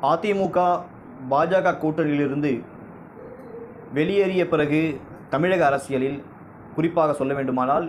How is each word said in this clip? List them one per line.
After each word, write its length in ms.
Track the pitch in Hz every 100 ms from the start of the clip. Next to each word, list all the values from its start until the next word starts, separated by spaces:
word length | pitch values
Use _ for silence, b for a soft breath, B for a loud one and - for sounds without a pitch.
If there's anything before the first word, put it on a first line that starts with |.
| 139
அ 20 | 165
தி 80 | 208 196
மு 80 | 185 175
க, 40 | 180 175 - - - - 127
பா 100 | 139 170
ஜ 80 | 185
க 60 | 180 156
கூட்டணியிலிருந்து 720 | 156 156 156 143 143 143 147 120 - - - - - - - - - - - - - 131
வெளியேறிய 480 | 160 202 190 185 170
பிறகு 300 | 160 147 151 160 135 - - -
தமிழக 300 | 135 175 185 147
அரசியலில் 520 | 139 - 135 131 143 - - - - - -
குறிப்பாக 380 | 160 170 165 143
சொல்ல 140 | 135 139
வேண்டுமானால் 480 | 131 127 127 151